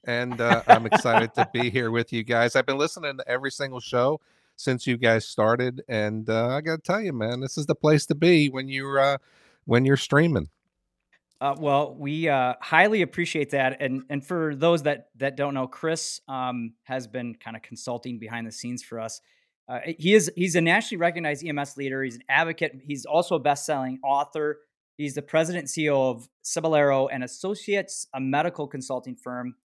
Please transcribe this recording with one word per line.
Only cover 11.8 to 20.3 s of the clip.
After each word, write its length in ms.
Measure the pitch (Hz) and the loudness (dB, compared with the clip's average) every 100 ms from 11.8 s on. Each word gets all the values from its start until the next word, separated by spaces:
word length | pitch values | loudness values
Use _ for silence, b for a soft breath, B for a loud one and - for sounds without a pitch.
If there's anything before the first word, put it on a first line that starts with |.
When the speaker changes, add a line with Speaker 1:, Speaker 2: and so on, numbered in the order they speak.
| 143 | 0
Speaker 2:
we, 340 | 131 143 156 165 | -6 -6 -2 0
uh, 280 | 139 127 123 | 2 0 -2
highly 440 | - 160 202 214 | 2 6 6 4
appreciate 480 | 170 - 170 160 139 | 0 0 -4 -2 -2
that, 260 | 143 131 131 | 2 0 0
and, 220 | 139 131 127 | -4 -4 -4
and 160 | 143 139 | -8 -4
for 300 | 180 156 143 | -2 -2 2
those 260 | 165 170 | 2 2
that, 280 | 139 143 - 117 | 2 -2 -8 _
that 200 | 135 135 | -6 -2
don't 160 | 143 | -4
know, 140 | 139 131 | -2 -6
Chris, 540 | - 160 160 - - - | -4 -4 -4 -6 -10 -10
um, 460 | 135 127 123 117 113 - | -6 -4 -6 -8 _ -8
has 200 | 131 117 | -8 -6
been 300 | 123 120 110 | -10 -10 -12
kinda 240 | - 113 | -14 -14
consulting 580 | - 113 - 120 127 120 | -16 -14 -8 -8 -8 -12
behind 300 | 110 117 117 | -10 -10 -10
the 40 | |
scenes 300 | 110 120 123 | -10 -10 -10
for 180 | - 117 | -10 -10
us. 220 | 113 - _ _ _ _ - | -10 -10 _ _ _ _ -12
Uh, 100 | 123 160 165 | -10 -8 -2
he 160 | 165 | 6
is, 180 | 214 165 | 6 6